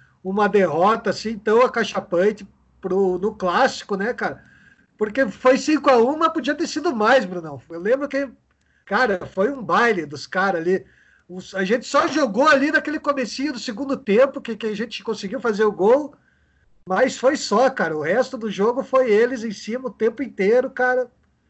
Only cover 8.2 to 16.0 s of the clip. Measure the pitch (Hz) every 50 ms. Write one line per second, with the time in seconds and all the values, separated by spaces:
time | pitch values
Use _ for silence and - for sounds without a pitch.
8.2 | 277 254 - _ _ _ _ _ _ _ _ _ _ - 190 220 254 233 196 180
9.2 | - - - 190 190 254 285 269 208 151 175 196 240 233 214 175 156 143 147 143
10.2 | - - - 185 190 196 180 165 160 175 190 175 - _ _ _ _ _ _ _
11.2 | _ - 175 185 180 - - 190 190 185 226 247 233 - - 285 330 339 262 311
12.2 | 294 233 190 214 285 311 294 269 269 311 311 311 302 302 302 320 - 294 285 269
13.2 | 247 202 - - 269 302 262 226 - - 220 196 285 269 269 - - - 196 220
14.2 | 262 277 - 269 185 - 226 202 - 220 214 196 233 240 - - - 226 214 202
15.2 | - 196 240 262 208 233 208 196 220 214 202 156 185 208 247 285